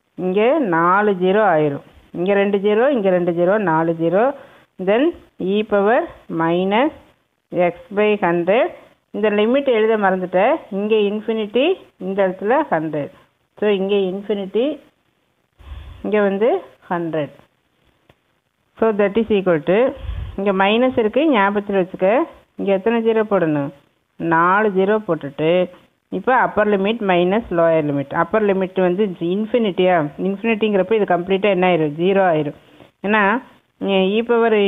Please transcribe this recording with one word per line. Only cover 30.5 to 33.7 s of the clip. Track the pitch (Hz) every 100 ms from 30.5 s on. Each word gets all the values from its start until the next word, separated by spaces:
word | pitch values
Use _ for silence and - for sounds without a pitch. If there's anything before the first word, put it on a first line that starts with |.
| 220 220 196 185 220
இது | 202
கம்ப்ளீட்டாக | 175 180 196 208 185
என்ன | 185
ஆயிரும்? | 170 156 151
ஜீரோ | 180 196 185
ஆயிரும். | 156 143 - _ - - _ 196
ஏன்னா, | 214 196 233 - - _